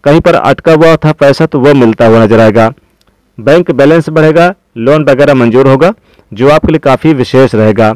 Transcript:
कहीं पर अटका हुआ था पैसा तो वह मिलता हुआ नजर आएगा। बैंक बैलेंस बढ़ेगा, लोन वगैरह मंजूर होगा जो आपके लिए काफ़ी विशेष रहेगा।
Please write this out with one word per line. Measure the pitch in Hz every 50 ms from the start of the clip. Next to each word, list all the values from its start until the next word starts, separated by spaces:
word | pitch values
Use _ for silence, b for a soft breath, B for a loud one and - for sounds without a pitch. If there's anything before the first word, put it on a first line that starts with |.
| _
कहीं | 143 147 165
पर | - 180 160
अटका | - - - 135 - - 170 165
हुआ | 151 165 165 160
था | 151 - 151
पैसा | 151 _ 143 139 135 - 160
तो | 160 - 139
वह | 123 143 143
मिलता | 139 123 113 113 - 120
हुआ | 113 113 113 113
नजर | 104 113 110
आएगा। | 113 110 101 117 110 113 - _ _ _ _ _ _ _ _ _ _ _ _ -
बैंक | 107 123 147 175 175 -
बैलेंस | 151 123 139 147 160 170 156 -
बढ़ेगा, | 160 160 156 156 156 170 170 180 196 _ _ _ _
लोन | 117 113 127 147 156 151
वगैरह | 143 135 127 143 143 143
मंजूर | 131 120 117 110 127 135
होगा | 135 135 131 156 185 226 b b b b b b b 110
जो | 101 123 139
आपके | 147 165 -
लिए | - 160 151
काफ़ी | - 143 131 123 - 156 156
विशेष | 131 127 - - 127 135 120 -
रहेगा। | 107 110 110 104 98 110 107 110